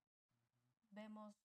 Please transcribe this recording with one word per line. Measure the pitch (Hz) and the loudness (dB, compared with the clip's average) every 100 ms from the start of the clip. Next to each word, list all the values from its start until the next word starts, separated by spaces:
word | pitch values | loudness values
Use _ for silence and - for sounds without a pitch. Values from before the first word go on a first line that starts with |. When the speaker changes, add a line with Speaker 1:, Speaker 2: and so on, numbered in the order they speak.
| _ _ _ - - | _ _ _ -20 -20
Speaker 1:
Ujú. | - - - - | -20 -20 -20 -6
Speaker 2:
Vemos | 202 214 214 214 208 | -2 0 0 -2 -4